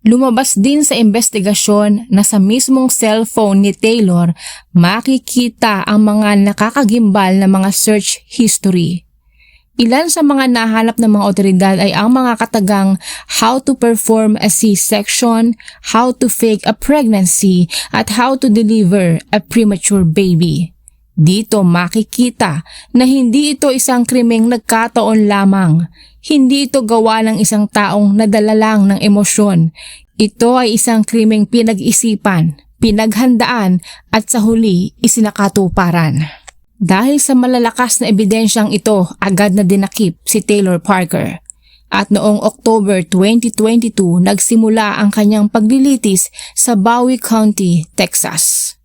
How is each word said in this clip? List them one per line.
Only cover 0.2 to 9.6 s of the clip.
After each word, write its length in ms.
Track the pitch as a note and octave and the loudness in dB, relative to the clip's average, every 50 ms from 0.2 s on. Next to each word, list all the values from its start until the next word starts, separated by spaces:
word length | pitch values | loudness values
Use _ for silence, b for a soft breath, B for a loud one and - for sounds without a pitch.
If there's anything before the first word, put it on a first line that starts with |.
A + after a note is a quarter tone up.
| C4 C4 A#3 A3+ C#4 - - | 2 0 0 0 -2 -2 -2
din 300 | G3 G3 C4 C#4+ D4+ D4 | 0 0 2 2 2 0
sa 100 | - C4+ | 0 0
investigasyon 1120 | A#3 A#3 G#3+ G3 A#3 A#3+ - - G#3+ F#3 G3+ G#3 - - - G#3 G#3 G#3 G#3 G#3 G#3 A#3 - A#3+ | 2 0 2 2 0 -2 -2 -4 -2 -2 -2 -2 -2 0 0 0 2 2 0 0 -2 -2 0 0
na 100 | F#3+ G#3 | 0 0
sa 160 | - - G#3 | 2 2 0
mismong 540 | F#3 G3 A3 C4 B3+ - C4 C4 C4 B3+ - | 2 2 0 0 0 0 0 0 2 0 -2
cellphone 720 | - - A3 G#3+ A3 A3+ - - - A3 G3+ G3 G3 G3+ | -2 -2 0 0 0 -2 -2 -2 -2 0 2 2 2 2
ni 80 | G3+ G3 | 0 0
Taylor 640 | _ - A3 A3+ A#3+ G#3+ F#3 F3 E3+ F3 E3+ E3 B B B B B B B | _ -2 0 0 2 0 2 2 2 0 0 -2 B B B B B B B
makikita 1120 | - F3 E3+ F3 G3 A3+ B3 C4+ C4+ B3+ _ - - B3 B3 A#3+ A3+ _ - A3+ G#3 F#3+ - | 0 2 2 2 0 -2 -2 -2 -2 -2 _ -2 -2 -2 -2 -2 -4 _ -2 -2 0 -2 -2
ang 240 | - G#3 G#3+ G#3+ | 0 2 2 2
mga 320 | G#3+ G#3 G#3+ G#3+ G#3 G#3 G3+ G3 | 2 2 0 0 2 2 2 2
nakakagimbal 920 | G3+ G3+ - G#3 A3+ A#3 C#4+ C#4 G3+ A3 B3 A3+ G#3 F#3+ G#3 G3 F#3 F#3+ G3 | 0 0 -2 -4 -2 0 0 0 0 2 2 2 2 2 2 2 2 2 2
na 80 | G3+ F#3+ | 2 2
mga 200 | F#3+ F#3+ F#3+ G3 F#3+ | 2 2 0 -2 -2
search 500 | - - - G#3+ G#3 G3+ - - - _ | -2 0 0 0 0 -2 -4 -8 -10 _
history. 760 | _ - - A#3+ G#3+ - - - G3 F#3 F3+ E3+ D#3+ F3 F3 _ _ _ _ _ b b b b b b b | _ -4 -2 0 0 0 -2 -2 -2 0 0 -2 -2 -4 -8 _ _ _ _ _ b b b b b b b